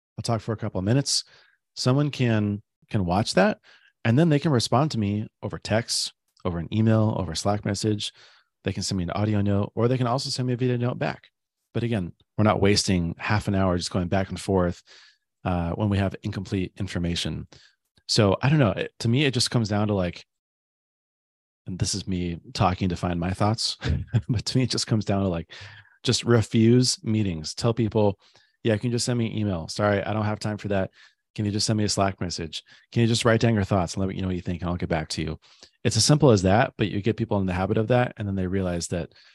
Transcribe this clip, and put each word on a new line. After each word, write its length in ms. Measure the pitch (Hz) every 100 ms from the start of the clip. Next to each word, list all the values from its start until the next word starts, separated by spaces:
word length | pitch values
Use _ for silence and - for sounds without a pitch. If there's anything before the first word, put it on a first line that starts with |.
| _ -
I'll 60 |
talk 180 | 110 113
for 100 | -
a 60 | 110
couple 220 | 107 95
of 60 | 95
minutes. 380 | 135 139 - - - _ _ _ -
Someone 340 | 127 135 147
can, 520 | 131 123 110 104 104 - _ -
can 160 | 107 87
watch 300 | 92 117 -
that, 240 | 202 - _ - _ _
and 140 | 117 120
then 120 | 170
they 100 | 143
can 120 | 165
respond 400 | 123 - 120 156
to 80 | 117
me 280 | 101 104 117 _
over 160 | 104 -
text, 520 | - 107 113 - - - _ _
over 140 | 92 85
an 160 | 80
email, 420 | 107 110 110 107 -
over 120 | 92
a 40 | -
Slack 280 | 101 104
message. 480 | 107 101 107 104 - - - _ _ _
They 100 | 98
can 100 | 98
send 140 | 92 95
me 60 |
an 80 | 85
audio 300 | 98 107 104
note, 300 | 101 101 104 -
or 120 | 120
they 100 | 127
can 100 | 123
also 240 | 131 139
send 160 | 127 127
me 60 |
a 40 | 123
video 200 | 127 123
note 200 | 123 -
back. 300 | - - - _ _ _ _
But 100 | 110
again, 300 | 117 113 85 - _ -
we're 60 |
not 180 | 107 92
wasting 540 | 98 101 - 92 85 -
half 280 | - 107 -
an 60 | 98
hour 220 | 95 90
just 140 | -
going 160 | 98 87
back 220 | 98 95
and 120 | 90
forth, 400 | - 95 87 - - - - _ _ _ 95
uh, 260 | 90 85
when 180 | - 104
we 80 | 101
have 180 | 95 -
incomplete 480 | 104 101 90 98 90 -
information. 720 | 95 87 87 85 - 80 80 - _ _ _ _ -
So 300 | - 101 -
I 80 | 127
don't 100 | 156
know. 120 | 110
It, 220 | - - -
to 100 | 117
me, 160 | 123 147
it 80 |
just 180 | 123 -
comes 180 | 123 104
down 200 | 104 107
to, 40 |
like, 320 | 101 90 - - _ _ _ _ _ _ _ _ _ _ _ _ _ -
and 100 | 90
this 160 | 98
is 140 | 98 87
me 320 | 90 87 85 -
talking 360 | - 95 90 95
to 60 | 85
find 240 | 90 87
my 120 | 87
thoughts, 460 | 95 104 113 - - - -
<laughs> 260 | - 113 -
but 160 | 113 -
to 120 | 131
me, 60 |
it 60 | 123
just 180 | - -
comes 180 | 110 98
down 160 | 98
to, 60 | 98
like, 260 | 85 - - - - - _
just 220 | - 117 -
refuse 760 | 117 101 117 113 123 123 -
meetings. 500 | 110 107 98 80 78
Tell 200 | - 120
people, 460 | 113 110 110 104 95 _ _ _ _
"Yeah, 120 | 113 104
can 140 | 123
you 60 | 117
just 100 | 131
send 120 | 120
me 100 | 110
an 100 | 107
email? 320 | 104 87 -
Sorry, 340 | - 104 101
I 80 | -
don't 140 | 107 104
have 140 | 107
time 180 | 110 104
for 100 | 101
that. 240 | 98 95 _ - _ _
Can 120 | - 104
you 60 |
just 140 | 104 -
send 120 | 107
me 80 | 104
a 40 |
Slack 300 | - 98 -
message? 420 | 90 85 82 - - - _
Can 100 | 117
you 60 | 113
just 160 | 117
write 160 | 120 113
down 140 | 120
your 100 | 110
thoughts 300 | 98 101 82
and 80 | -
let 80 | 95
me 100 | 92
know 60 | 92
what 80 | 90
you 60 |
think, 200 | 95 85
and 80 | 87
I'll 60 | 87
get 140 | 90
back 180 | 80 80
to 120 | -
you?" 180 | 80 76 _ _ - _ 131
It's 100 | 117
as 80 |
simple 280 | - 151 147
as 100 | 104
that, 320 | 92 104 135 -
but 120 | 107
you 120 | 104
get 140 | 104 107
people 240 | 113 101
in 60 | 92
the 80 |
habit 240 | 90 95 107
of 100 | 107
that, 260 | 123 123 -
and 100 | 104
then 80 | 98
they 120 | 92
realize 400 | 98 90 87 -
that 240 | 90 71 - _